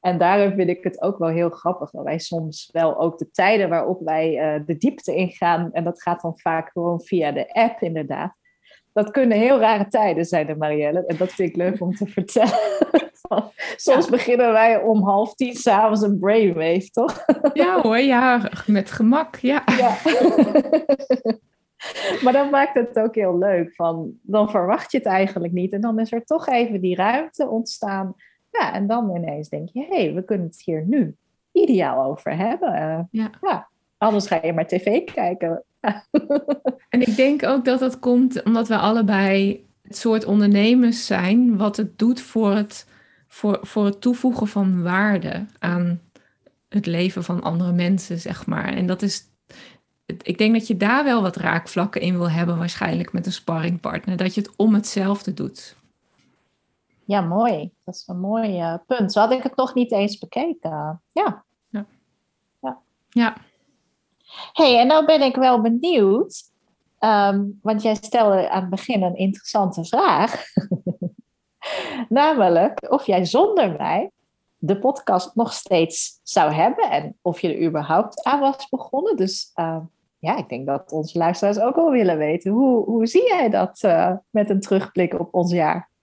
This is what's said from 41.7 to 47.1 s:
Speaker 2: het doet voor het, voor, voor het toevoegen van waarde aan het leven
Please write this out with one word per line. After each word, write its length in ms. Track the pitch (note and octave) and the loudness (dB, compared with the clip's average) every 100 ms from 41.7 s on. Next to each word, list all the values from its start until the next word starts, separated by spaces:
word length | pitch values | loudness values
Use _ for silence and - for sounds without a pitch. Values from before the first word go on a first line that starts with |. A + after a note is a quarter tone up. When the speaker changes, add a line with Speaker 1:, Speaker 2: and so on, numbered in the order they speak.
| G#3 | -2
Speaker 2:
het 200 | G#3+ - | -6 0
doet 240 | A3+ B3 | 0 0
voor 300 | - A3+ G#3+ | -4 -2 2
het, 360 | G3+ G#3 - - _ _ _ _ | 0 -2 -8 -20 _ _ _ _
voor, 320 | - G#3 G3 | -6 -2 -2
voor 240 | - - G3+ | -4 -2 -2
het 160 | G3+ | 0
toevoegen 460 | B3 B3 C4 A#3+ G#3+ | -2 0 0 -2 -4
van 360 | G#3 F#3+ F3+ | 0 0 0
waarde 600 | F3 F#3 G#3 G3 F3 F3 G#3 _ | 0 0 0 0 -2 -8 -10 _
aan 420 | F#3+ F3 F3 F3 _ _ _ _ _ _ _ | -4 -2 -2 -4 _ _ _ _ _ _ _
het 160 | G#3 G3+ | -6 -4
leven 380 | E3+ F3+ | -2 -2